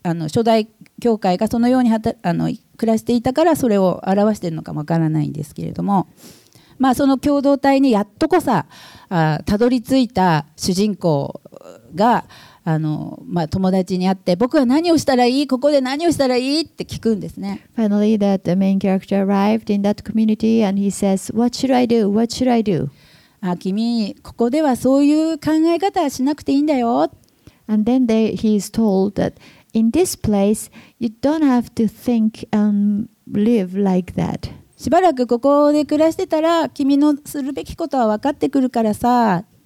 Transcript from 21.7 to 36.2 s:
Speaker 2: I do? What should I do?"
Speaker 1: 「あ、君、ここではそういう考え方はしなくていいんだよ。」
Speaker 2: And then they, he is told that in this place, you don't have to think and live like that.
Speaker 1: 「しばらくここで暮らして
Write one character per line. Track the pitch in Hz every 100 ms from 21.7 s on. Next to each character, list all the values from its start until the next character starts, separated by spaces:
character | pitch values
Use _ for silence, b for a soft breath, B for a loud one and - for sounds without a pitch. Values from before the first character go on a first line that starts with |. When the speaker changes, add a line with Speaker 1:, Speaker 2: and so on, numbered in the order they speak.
Speaker 2:
I | 254 240
do? | 233 202
What | 202 233
should | - 254
I | 233
do?" | 214 160 139 b b b b b
Speaker 1:
「あ、 | 185 170
君、 | 190 202 233 233 202 -
こ | -
こ | - 233
で | 294
は | 302 240
そ | 254 277
う | 285
い | 302 320
う | 311
考 | - 311 330
え | 339
方 | 392 392
は | 294
し | -
な | 262 302
く |
て | -
い | 277
い |
ん | 302
だ | 269
よ。」 | 233 254 320 - _ b b b b
Speaker 2:
And | 214 214
then | 254 240
they, | 220 220 -
he | 220 208
is | -
told | - 220 190 196
that | - - - B B B
in | 226 226
this | 294 359 -
place, | - 208 202 214 - B B B
you | 233 214
don't | 269 320
have | 285 247 233
to | - 220
think | - - 233 220 - -
and | 214 208 202 202 202 - _ -
live | 202 208 240 180 190
like | 196 185 180
that. | - 170 - - - _ -
Speaker 1:
「し | -
ば | 320
ら | 370
く | 254 247
こ | 240
こ | 277 285 294
で | 302 277
暮 | 302
ら | 320
し |
て | 320